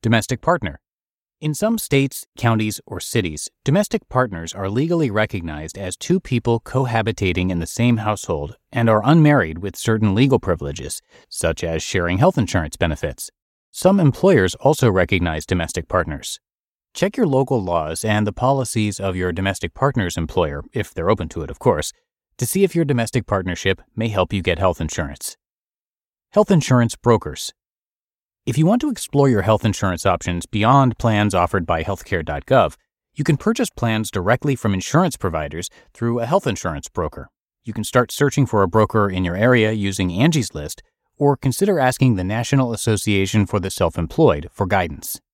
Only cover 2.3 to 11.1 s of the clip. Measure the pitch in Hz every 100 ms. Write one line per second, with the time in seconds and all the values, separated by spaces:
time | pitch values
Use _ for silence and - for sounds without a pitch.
2.3 | - 120 113 107 104 - 92 - 120 90
3.3 | 76 - _ - 165 208 220 _ 127 127
4.3 | 87 82 - 98 110 160 170 143 104 107
5.3 | 95 85 76 80 - 92 - - 180 -
6.3 | 123 123 117 - 127 127 113 110 107 95
7.3 | 87 90 90 82 - 120 117 107 104 -
8.3 | 80 73 - _ - 117 110 110 165 151
9.3 | 147 82 80 98 - - 110 107 98 135
10.3 | 131 - 82 71 71 71 - _